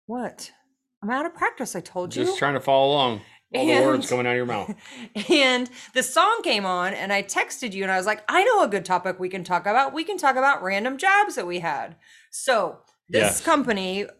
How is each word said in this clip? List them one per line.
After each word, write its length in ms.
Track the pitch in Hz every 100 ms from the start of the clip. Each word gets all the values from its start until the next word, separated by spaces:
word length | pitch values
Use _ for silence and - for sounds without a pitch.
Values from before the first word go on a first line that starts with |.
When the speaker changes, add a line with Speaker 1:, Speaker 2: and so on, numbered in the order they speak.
Speaker 1:
What? 460 | - 240 220 - - _ _ _ _ _
I'm 80 | 202
out 140 | 254
of 100 | 330
practice, 400 | 339 403 - 226
I 60 | 180
told 340 | - 180 180
you. 100 | - 170
Speaker 2:
Just 120 | -
trying 160 | 143
to 60 | 135
follow 320 | 139 135 135
along. 280 | 147 123 104 - _ _
All 100 | 254 302
the 60 | 269 269
words 180 | 269
Speaker 1:
And 60 | -
Speaker 2:
coming 160 | 123 123
out 60 |
of 40 | 123
your 80 |
mouth. 300 | 120 107 98 - - 262
Speaker 1:
<laughs> 300 | 226 208 208
and 400 | 311 269 247 247 - -
the 80 | 254
song 380 | 254 320 381 453
came 220 | 349 220 196
on, 260 | 180 180
and 180 | 151 190
I 100 | 202
texted 500 | 196 359 381 - 247
you, 120 | 190
and 60 | 196
I 60 | 190
was 80 |
like, 180 | 190 214 -
"I 160 | 339
know 200 | 427 440
a 40 | 277
good 160 | 196
topic 340 | 175 180 185 185
we 120 | 180
can 140 | 190
talk 180 | 175 175
about. 320 | 202 233 269
We 100 | 311
can 140 | 330 381
talk 180 | 277 254
about 260 | 269 269
random 360 | 185 196 240 269
jobs 380 | 381 403 415 269
that 100 | 175
we 140 | 175
had." 360 | 165 139 113 165 _ - _
So 500 | - - 233 170 - _ _ -
this 120 | -
Speaker 2:
Yes. 180 | 208 185
Speaker 1:
company, 640 | - 302 240 202 185 196 202